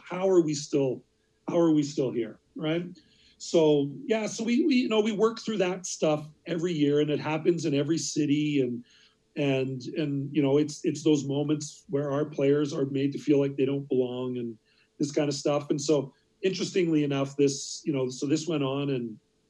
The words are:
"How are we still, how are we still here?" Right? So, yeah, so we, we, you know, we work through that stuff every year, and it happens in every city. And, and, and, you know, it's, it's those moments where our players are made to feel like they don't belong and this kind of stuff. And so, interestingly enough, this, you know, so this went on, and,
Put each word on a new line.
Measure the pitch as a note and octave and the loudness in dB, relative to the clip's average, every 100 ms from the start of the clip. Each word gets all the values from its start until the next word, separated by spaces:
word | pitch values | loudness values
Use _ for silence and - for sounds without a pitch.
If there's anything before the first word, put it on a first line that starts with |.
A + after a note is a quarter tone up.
| - | -8
"How | F3+ F#3+ | -2 4
are | F#3 | 4
we | D#3 | 4
still, | D3+ - D3 C3+ B2 - _ _ _ - | -2 -2 0 0 -2 -12 _ _ _ -2
how | E3+ | 2
are | E3 | 4
we | D3+ | 4
still | C#3 - B2+ | 2 -2 -2
here?" | A2+ A2 - _ - | -2 -6 -10 _ -6
Right? | D#3 E3+ F3 - _ _ _ _ | -4 -2 -4 -14 _ _ _ _
So, | - F3 D#3 D3 C#3+ B2+ - | 0 4 6 4 0 -6 -2
yeah, | A3 G#3 | -2 -2
so | - A3+ | -4 0
we, | A#3+ E4+ | 2 4
we, | B3+ | 2
you | B3+ | 2
know, | A3 | 2
we | G#3+ | 2
work | G3 A3 A#3 | 2 0 0
through | - G#3+ | -4 -2
that | F#3 F#3 - | -2 -2 -8
stuff | - D#3+ D3+ D3+ - - | -2 0 0 -4 -14 -6
every | E3+ F3+ | -4 -2
year, | D#3+ C#3+ D3 | 2 2 2
and | D3+ | 2
it | C#3+ | -2
happens | D3+ D#3 F3 E3+ D3+ | -2 0 0 0 0
in | C#3 | 0
every | C#3+ E3 | 0 -2
city. | - D3 D3 D3 D3+ C#3+ | -2 -2 0 0 0 0
And, | B2 A#2+ - _ _ _ _ - | 0 -4 -12 _ _ _ _ -4
and, | C#3+ C3+ C3+ B2+ D#3+ - | 0 0 -2 -6 -8 -4
and, | D3 C#3 C#3 | -4 -4 -2
you | D3 | 0
know, | C3+ C#3+ | 4 4
it's, | D3 - E3+ | 2 -2 -4
it's | D3 | 0
those | E3 D3 C3+ | 2 2 2
moments | C#3+ D3 D3+ - - - | -2 0 -2 -4 -14 -6
where | C#3+ D3 | -4 0
our | C#3 | -2
players | D3+ D3 C#3 D3 C#3+ | -2 0 2 4 2
are | - C#3 | -2 -2
made | C3+ C#3 | 0 -2
to | C3+ | 0
feel | - C#3+ | 2 4
like | C#3 C#3 | 4 0
they | C3+ | 0
don't | C#3 C#3 | 0 0
belong | B2+ B2 B2 B2+ B2 | 0 0 -2 -4 -4
and | A#2 A2 _ _ _ - | -8 -10 _ _ _ -6
this | C#3+ | -2
kind | D#3 D3 | 0 0
of | C#3 | 0
stuff. | D3+ D3 C#3+ | 0 0 0
And | D#3 | -2
so, | C#3 D3 C3+ - _ _ | 2 0 0 -12 _ _
interestingly | F#3+ F#3+ F3 G3 E3+ D#3 | -4 -2 -2 0 2 2
enough, | C#3+ C#3 C#3 - | 2 0 -2 2
this, | C#3 C#3 - - | 2 0 -8 -8
you | - | -4
know, | C3+ B2+ | -2 -2
so | B2+ C#3+ | -4 -2
this | D3+ D#3+ | -2 0
went | D3+ | -2
on, | C3+ C#3 C#3+ | -2 -2 -2
and, | C3 A#2 G#2+ _ _ | -4 -6 -12 _ _